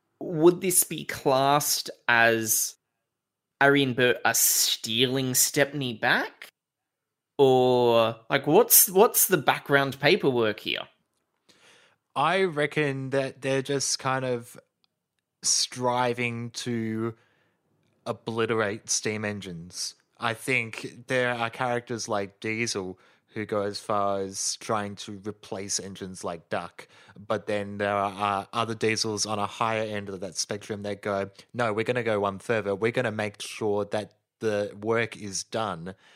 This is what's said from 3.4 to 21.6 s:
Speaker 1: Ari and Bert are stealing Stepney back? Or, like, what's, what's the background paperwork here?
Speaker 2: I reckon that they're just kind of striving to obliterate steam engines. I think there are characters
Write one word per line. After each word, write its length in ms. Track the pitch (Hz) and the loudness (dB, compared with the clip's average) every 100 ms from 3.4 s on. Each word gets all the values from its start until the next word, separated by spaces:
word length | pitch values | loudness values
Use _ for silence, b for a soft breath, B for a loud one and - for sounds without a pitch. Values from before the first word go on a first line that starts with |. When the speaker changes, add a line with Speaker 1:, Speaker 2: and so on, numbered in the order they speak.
| _ _ | _ _
Speaker 1:
Ari 220 | 139 143 | 4 6
and 120 | 131 120 | 2 4
Bert 200 | 123 - | 2 4
are 100 | 113 | 2
stealing 1000 | - - - - - 113 113 127 135 127 | 2 2 2 0 -2 -2 0 2 2 0
Stepney 600 | 127 - 147 139 147 127 | 2 2 2 0 0 -6
back? 540 | 113 120 208 415 - - _ _ _ _ _ _ _ _ - | -2 0 2 0 -10 -20 _ _ _ _ _ _ _ _ 4
Or, 800 | 135 131 127 123 120 117 113 117 - | 6 6 6 4 4 4 2 -2 -2
like, 160 | 143 147 | 0 4
what's, 420 | 180 240 - - | 6 8 6 6
what's 380 | 185 233 - - | 6 6 4 2
the 100 | 180 | 4
background 640 | 131 143 - 139 139 127 | 4 0 2 2 2 2
paperwork 600 | 147 185 147 120 110 104 | 4 4 4 4 2 0
here? 220 | 87 57 - _ _ _ _ _ _ b b b b b _ | -4 -6 -6 _ _ _ _ _ _ b b b b b _
Speaker 2:
I 300 | - 151 190 | 0 2 2
reckon 640 | 190 147 147 156 147 135 131 | 0 0 0 0 -2 -2 -2
that 320 | 135 135 - | -2 -2 -4
they're 180 | 135 135 | -2 -2
just 380 | 135 143 - - | 0 -2 -2 -2
kind 260 | 135 131 | -2 -2
of 320 | 131 120 117 - _ _ _ _ _ _ _ _ | -2 -4 -6 -20 _ _ _ _ _ _ _ _
striving 1080 | - - - 127 123 123 123 120 120 117 117 | -2 0 -2 -2 0 2 2 0 -2 -4 -8
to 640 | - 123 117 113 110 113 113 _ _ _ _ _ _ _ _ 120 | -8 -4 -2 -2 -2 -4 -6 _ _ _ _ _ _ _ _ -10
obliterate 840 | 113 - 113 113 113 104 110 - | -8 -6 -2 0 0 0 -4 -4
steam 340 | - 113 107 | -4 -2 -4
engines. 720 | 107 104 95 85 87 - - - _ _ | -4 -6 -10 -12 -14 -10 -10 -12 _ _
I 160 | 117 | -6
think 720 | 113 - 127 113 - - 117 117 | -4 -2 -4 -4 -10 -14 -14 -4
there 260 | 131 123 | 0 0
are 160 | 120 117 | -2 -4
characters 580 | - | -4